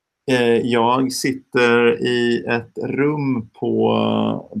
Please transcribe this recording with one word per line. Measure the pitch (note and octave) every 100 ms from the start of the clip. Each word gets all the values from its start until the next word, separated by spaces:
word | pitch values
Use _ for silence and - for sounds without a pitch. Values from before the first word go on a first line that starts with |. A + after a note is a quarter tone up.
| _ _ -
Eh, | B2+ A#2+ A#2
jag | B2 A#2 A#2 B2+ C3
sitter | - C#3+ C3 - B2+ A#2+ A#2+ A#2+ A#2 B2+
i | B2 A#2+ A#2 A2+
ett | A#2 A2+ -
rum | A#2 C3 C#3+ D3+ C#3 B2 A2+
på, | - A#2+ A2 A2
eh, | A2 A2 A2 A2 A2 - G#2+